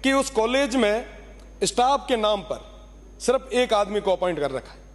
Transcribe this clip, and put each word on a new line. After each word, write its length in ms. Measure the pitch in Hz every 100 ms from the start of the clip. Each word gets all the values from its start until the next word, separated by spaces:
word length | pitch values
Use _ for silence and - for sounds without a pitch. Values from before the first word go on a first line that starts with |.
कि 100 | 262
उस 160 | 269 269
कॉलेज 440 | 214 220 254 277 254
में 300 | 214 214 254 - - - - -
स्टाफ 420 | 185 - 247 277 269
के 80 | 240
नाम 240 | 214 208
पर 260 | 165 120 - - - - - -
सिर्फ 280 | - 254 262
एक 200 | 247 247
आदमी 280 | 214 208 208
को 100 | 196
अपॉइंट 280 | 180 180 160
कर 120 | 143
रखा 200 | 131 -
है 80 | - -